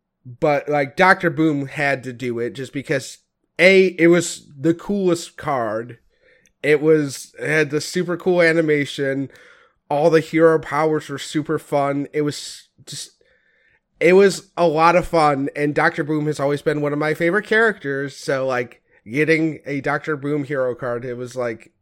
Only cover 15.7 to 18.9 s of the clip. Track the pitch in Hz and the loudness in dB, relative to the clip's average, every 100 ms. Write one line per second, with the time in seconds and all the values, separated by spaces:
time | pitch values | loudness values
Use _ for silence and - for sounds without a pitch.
15.7 | 147 156 170 147 156 151 147 143 147 - | 0 0 -2 -4 -4 -4 -2 -2 -2 -2
16.7 | 147 147 147 151 156 170 196 202 220 226 | -2 -2 -2 -2 0 0 0 0 2 2
17.7 | 214 139 139 143 - - 135 131 123 120 | 0 -6 -6 -6 -8 -6 -4 -2 -2 -4
18.7 | _ _ | _ _